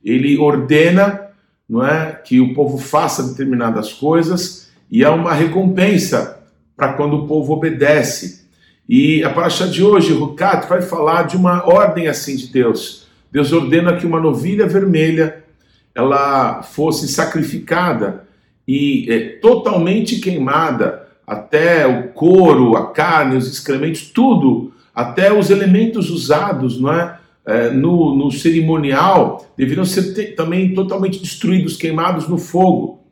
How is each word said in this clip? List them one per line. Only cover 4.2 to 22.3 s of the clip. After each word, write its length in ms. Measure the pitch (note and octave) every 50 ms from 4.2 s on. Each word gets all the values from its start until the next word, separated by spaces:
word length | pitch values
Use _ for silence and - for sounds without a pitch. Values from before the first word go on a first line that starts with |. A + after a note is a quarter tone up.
| E3 E3 F#3 F3 - - - - - _ _ _ _ _
e 160 | - A2+ C3+
há 60 | D3+
uma 240 | D#3+ E3 E3+ E3+ D#3
recompensa 1080 | C#3+ E3 E3 D#3 F#3+ F#3+ F#3 - F#3 F#3 G3+ G3+ E3 - - B2+ A2+ - - - - _ _ _ _ _ _ _
pra 160 | - - C#3
quando 240 | C3+ - D3 D3 D3+
o 100 | D3 -
povo 280 | - D3+ D#3 C3+ C3 D#3
obedece. 920 | D3 D#3+ D#3+ C3+ C3 C#3 D3 D3+ D3 A#2+ - - - - F#2 - _ _ _ _ _ _ _ _ _ _ -
E 360 | A#2+ C3 C#3+ D3+ D#3 D#3 D#3+
a 60 | D#3+
Parashá 360 | D#3+ E3 E3+ E3+ - - F3+
de 160 | F3 - D#3+
hoje, 300 | F#3+ G#3 G#3 F#3 E3 D#3+
Hukat, 560 | D3+ C3+ D3+ C#3+ - - F3+ G3 F#3 - - -
vai 120 | F3 F3+
falar 440 | F3+ F3+ E3+ D#3+ D3+ D#3 E3 F3 E3+
de 120 | E3+ F#3+
uma 300 | F#3 F3+ F3+ F3 F3+ -
ordem 400 | E3 F3 D3+ D#3 - - F3 E3
assim 300 | D3+ C3+ - - C#3+ C3+
de 100 | B2+ B2 -
Deus. 500 | - C3 A#2+ A2+ - - - - - - _ _ _ _ _ _
Deus 200 | - D3 C#3+ C3
ordena 460 | E3 E3 C#3+ C3 D3+ E3+ F3 F3 F3
que 80 | F3 -
uma 160 | E3+ E3 D#3+
novilha 460 | D#3+ D#3 C3+ A2+ C3 F#3 G3+ G#3 G#3+
vermelha, 760 | D#3 E3 G3 G3 F#3+ E3 D#3 D#3 D#3+ E3 D#3+ D#3+ D#3 - - _ _ _ _ _ _ _ _ _ _ _
ela 680 | - B2 C3+ C#3+ C#3 C#3 C#3 C#3 C3+ B2 A2 - -
fosse 460 | - - - - D3+ D#3+ D#3+ - D3 C3
sacrificada 1200 | - - D#3+ - - E3 C#3 B2+ A#2+ - - - E3 F3 F3+ F3 C3+ G#2+ G#2 G2 F#2 - - _ _ _ _ _ _ _ _ -
e, 380 | C3+ C#3 C#3+ C#3+ C3+ A#2 A2+ A#2
é, 80 | A#2 A#2 A2+ - - -
totalmente 800 | - A3+ B3 - - - F#3+ F3 E3 F3+ G3+ A3+ - - B3
queimada, 920 | - - F#3+ F3+ D3+ C3 C3 C#3 D#3 E3 D#3 B2+ - - - - - - _ _ _ _
até 600 | - G#2 G#2+ - - - D3+ D#3+ F3 E3+ D#3+ D3
o 220 | B2+ B2 A2+ - -
couro, 680 | - - D#3 E3+